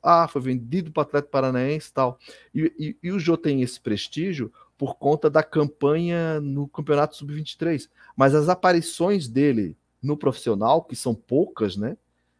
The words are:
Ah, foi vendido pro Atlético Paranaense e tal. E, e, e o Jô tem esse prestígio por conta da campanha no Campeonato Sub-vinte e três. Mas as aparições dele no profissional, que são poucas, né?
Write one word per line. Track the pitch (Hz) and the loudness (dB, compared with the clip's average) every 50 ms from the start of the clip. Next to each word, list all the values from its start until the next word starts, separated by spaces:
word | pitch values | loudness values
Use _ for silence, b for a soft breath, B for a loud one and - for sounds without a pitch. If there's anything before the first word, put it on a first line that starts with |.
Ah, | - - 170 170 170 151 | 2 4 6 6 4 2
foi | - 139 | -2 -4
vendido | 127 131 127 123 117 117 139 190 175 160 | -4 -2 -4 -4 -4 -4 -4 -4 -4 -4
pro | 156 160 143 | -2 -2 -2
Atlético | 143 - 147 143 - | 0 0 -2 -2 0
Paranaense | - 135 131 131 127 123 127 135 151 156 - - | 0 0 0 0 0 0 -2 -2 -2 -4 -8 -6
e | - | -2
tal. | - 131 123 120 - B B B B B B B | 0 0 0 -2 -6 B B B B B B B
E, | - 156 - - - | -2 -2 -2 -2 -4
e, | 156 151 - - - | -8 -10 -10 -10 -8
e | 175 | -6
o | 190 202 | -6 -2
Jô | 151 170 165 160 | 0 0 0 0
tem | - 156 139 135 | 0 0 0 0
esse | 127 123 - - | -2 -2 -4 -8
prestígio | - 120 107 101 - - - 147 165 196 180 143 117 107 b b b b b - | -6 -4 -4 -4 -6 -8 -8 -6 -6 -6 -4 -6 -8 -8 b b b b b -8
por | 143 131 - | -6 -6 -6
conta | - - 139 151 151 - 156 | -2 0 0 2 2 2 2
da | 139 156 151 | 2 2 2
campanha | - - 160 147 143 - - - 143 151 160 175 170 170 170 165 160 160 151 | 2 0 0 0 0 -2 -2 0 0 0 0 0 -2 -2 -2 -2 -2 -2 -4
no | 147 143 139 143 143 139 | -4 -4 -4 -4 -6 -6
Campeonato | - - 151 147 147 143 147 151 - | -8 -8 -2 0 2 2 2 0 -2
Sub-vinte | - 147 143 147 151 156 - | -8 -12 -10 -10 -10 -10 -10
e | - - | -10 -6
três. | 165 170 165 135 - - b b b b b | -4 -4 -4 -4 -6 -10 b b b b b
Mas | b 135 139 139 | b 4 6 6
as | 151 147 165 | 4 4 2
aparições | 180 - - 185 180 170 165 - - - 170 190 208 196 151 120 | 2 2 4 4 4 2 0 -2 -4 -2 0 2 2 0 -2 -2
dele | 113 135 143 147 131 113 101 82 - - _ _ _ _ | 0 2 2 4 2 2 0 -4 -6 -12 _ _ _ _
no | - 139 147 147 | -6 -4 -4 -2
profissional, | - 139 123 - - - 107 98 107 117 143 170 - | 0 -2 -2 -2 -2 -2 0 2 2 4 2 2 0
que | - - | -2 -10
são | - - - 113 | -8 -4 -4 -4
poucas, | - - - 123 143 190 - - - 110 101 92 98 | -6 -4 -2 0 0 0 0 -2 -2 -4 -2 -2 -4
né? | 104 120 - - _ _ _ _ _ _ _ _ | -6 -6 -8 -10 _ _ _ _ _ _ _ _